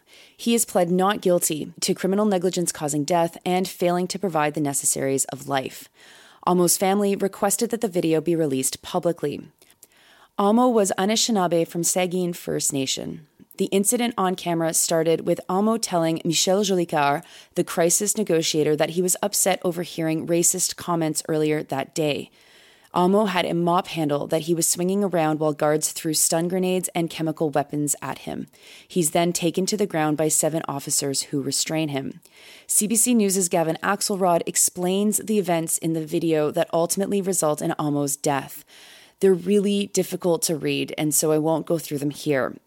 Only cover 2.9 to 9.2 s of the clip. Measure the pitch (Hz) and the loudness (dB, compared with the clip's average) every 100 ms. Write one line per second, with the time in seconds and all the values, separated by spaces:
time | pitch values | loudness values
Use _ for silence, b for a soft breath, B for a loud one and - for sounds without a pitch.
2.9 | 151 143 175 170 - 180 180 185 - 175 | -2 2 2 2 -2 -2 -2 -2 -2 0
3.9 | 175 180 185 190 156 151 151 143 135 - | 0 -2 -4 -2 0 0 0 -2 -2 -2
4.9 | 143 135 135 - 131 139 139 127 - - | -2 0 0 -2 -6 -4 -2 -4 -10 -18
5.9 | B B B B B - 180 175 - 190 | B B B B B 0 2 4 2 2
6.9 | 202 202 196 196 - 202 - 233 226 214 | 2 2 0 -2 0 -2 0 -2 -2 -2
7.9 | 175 165 156 151 165 156 135 131 - - | 0 2 2 2 0 0 0 -2 -6 -4
8.9 | 180 175 170 | -2 0 -2